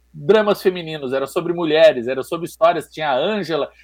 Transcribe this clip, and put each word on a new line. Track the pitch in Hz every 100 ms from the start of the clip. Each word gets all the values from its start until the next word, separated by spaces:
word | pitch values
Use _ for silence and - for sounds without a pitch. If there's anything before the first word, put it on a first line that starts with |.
| _ 156
dramas | 143 214 208 196
femininos, | 196 180 160 156 135
era | 135 135
sobre | 185 170
mulheres, | 170 165 151 160 131 117
era | 131
sobre | 123 170 165
histórias. | - 165 165 -
Tinha | - 151
a | 131
Ângela, | 170 214 160 156 135 _